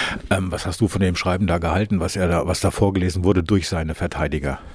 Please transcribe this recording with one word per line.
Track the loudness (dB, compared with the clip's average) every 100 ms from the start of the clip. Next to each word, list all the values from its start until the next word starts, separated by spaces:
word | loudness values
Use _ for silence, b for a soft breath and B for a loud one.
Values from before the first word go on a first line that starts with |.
| B B B
Ähm, | 0 0
was | -4 -4
hast | 0
du | 0
von | 2
dem | 2 2
Schreiben | 0 0 2
da | 2
gehalten, | 0 0 0 0
was | 0 0
er | 0
da, | 2 0
was | 0
da | 0
vorgelesen | 2 2 2 0 2
wurde | 2 4
durch | 4 2 2
seine | -2 -4
Verteidiger? | -4 -4 -2 -4 -2 -4 -6 -10